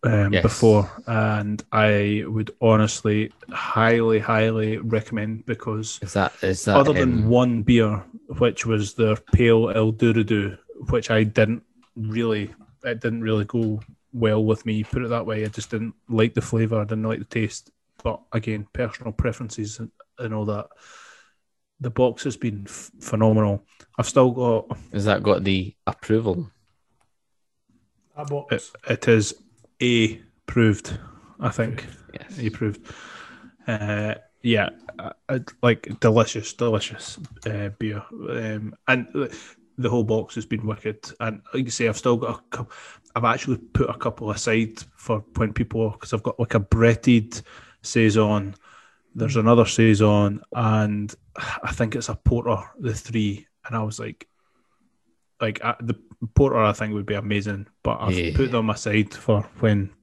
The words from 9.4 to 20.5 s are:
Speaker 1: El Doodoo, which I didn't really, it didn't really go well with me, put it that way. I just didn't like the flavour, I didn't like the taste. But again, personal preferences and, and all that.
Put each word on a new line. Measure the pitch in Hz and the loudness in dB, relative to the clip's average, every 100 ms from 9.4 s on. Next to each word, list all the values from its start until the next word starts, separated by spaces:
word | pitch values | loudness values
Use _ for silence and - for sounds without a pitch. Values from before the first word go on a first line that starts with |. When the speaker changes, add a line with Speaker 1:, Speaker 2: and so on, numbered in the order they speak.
| 120 113 113 | 6 6 4
Speaker 1:
El | 107 110 | 2 0
Doodoo, | 110 117 113 104 107 101 - _ - - | 2 2 2 2 0 0 -6 _ -14 -2
which | 127 110 | -2 2
I | 110 | 2
didn't | 107 107 107 117 _ _ _ - | 2 2 2 0 _ _ _ -10
really, | 107 110 117 110 98 - - _ | -6 -2 -2 -2 -4 -12 -20 _
it | 123 113 | -8 -6
didn't | 120 113 | -4 -4
really | 110 110 104 | -2 -2 0
go | 120 113 107 - - _ | -2 -2 -4 -10 -20 _
well | 120 110 107 | -2 0 2
with | 107 107 113 | 2 0 0
me, | 107 | -4
put | 107 120 | -2 -4
it | 123 | -4
that | 117 110 | -4 -4
way. | 107 107 | -4 -6
I | |
just | 107 - | -8 -8
didn't | 113 113 - _ | -6 -8 -12 _
like | 113 113 | 2 2
the | 117 | 2
flavour, | - 113 113 113 | -2 0 0 0
I | 104 | -2
didn't | 110 | -4
like | 110 110 | -4 -4
the | - | -6
taste. | 117 104 - _ _ _ _ | -4 -4 -6 _ _ _ _
But | 120 107 _ | -8 -8 _
again, | 117 110 107 101 | -6 -4 -6 -8
personal | - 120 - 117 | -6 -6 -6 -12
preferences | 110 120 110 117 - 104 107 | -4 -4 -4 -10 -8 -10 -8
and, | 113 _ _ _ | -14 _ _ _
and | 120 | -8
all | 110 | -4
that. | 107 | -4